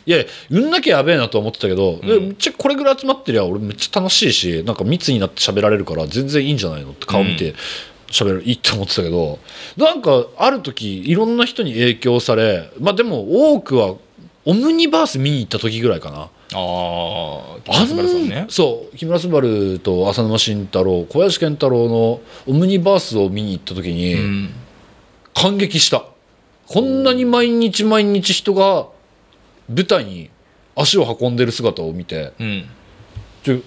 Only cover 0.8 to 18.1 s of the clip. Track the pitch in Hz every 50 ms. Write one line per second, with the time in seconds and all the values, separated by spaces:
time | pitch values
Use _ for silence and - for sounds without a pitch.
0.8 | 254 302 180 139 139 160 170 143 117 110 - 107 104 113 - - - 98 92 95
1.8 | 98 92 82 85 - 196 226 202 190 196 202 - - 302 - - - 277 285 277
2.8 | 285 277 269 269 269 269 277 277 - - 117 110 95 90 92 104 107 101 104 -
3.8 | - - - 202 185 190 - - 220 143 107 - - 90 82 80 82 113 110 -
4.8 | 95 110 160 175 - - 131 110 98 95 - - - - 98 101 107 107 110 101
5.8 | 92 82 82 80 80 76 - 120 135 139 147 147 135 143 147 120 98 85 78 76
6.8 | 69 67 71 - - - 98 98 98 92 87 78 87 78 73 - - - - -
7.8 | - - - - - - - - 110 101 95 92 90 120 117 - - - 117 104
8.8 | 98 - - - 90 82 85 87 82 76 73 - - - - - - - - -
9.8 | 302 320 349 311 233 165 139 123 120 - - - 185 254 277 240 156 139 120 -
10.8 | 113 104 98 92 92 143 170 196 220 226 233 240 240 247 - - 214 147 110 117
11.8 | 120 123 117 117 - 123 120 120 - - 117 110 113 110 98 85 80 - - 104
12.8 | 135 196 196 196 233 233 170 120 98 104 165 233 302 311 294 220 - - 135 123
13.8 | 104 95 95 - - _ _ - - - _ _ _ 151 180 220 262 311 330 330
14.8 | 330 294 311 320 320 - - 131 135 143 147 131 110 - - 101 - 113 110 113
15.8 | 117 120 95 80 76 76 71 73 76 78 - _ _ - - 95 92 87 87 90
16.8 | 90 87 85 87 87 82 85 85 82 76 73 73 71 69 82 - - - - 160
17.8 | 220 247 320 339 359 359